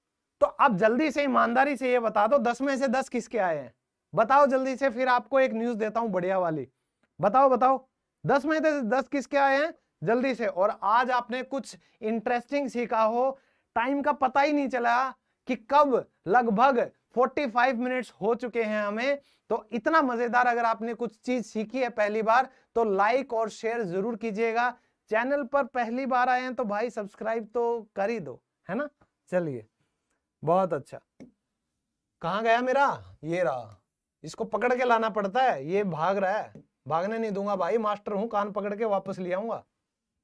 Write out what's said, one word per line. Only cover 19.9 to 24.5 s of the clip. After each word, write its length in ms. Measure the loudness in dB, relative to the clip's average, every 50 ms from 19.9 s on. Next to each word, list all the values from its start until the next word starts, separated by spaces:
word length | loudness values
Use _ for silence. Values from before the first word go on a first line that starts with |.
| 2 4
मजेदार 440 | 2 2 0 -2 -2 0 2 2 2
अगर 180 | 4 2 2 0
आपने 300 | 0 0 -2 -4 -8 -6
कुछ 240 | -6 -8 -8 -8 _
चीज 260 | -4 -4 -4 -4 -4
सीखी 360 | -6 -6 -6 -6 -4 -4 -4
है 60 | -4 -2
पहली 340 | 0 0 0 0 0 0
बार, 260 | 2 4 4 4 2 0 -8 _ _ _ _
तो 100 | 0 0
लाइक 480 | 2 2 2 2 2 2 0 -2 -4
और 180 | -4 -4 -4 -4
शेयर 320 | -6 -6 -6 -4 -4 -4
जरूर 340 | -4 -4 -4 -4 -4 -4 -6
कीजिएगा। 640 | -6 -6 -6 -4 -2 -2 0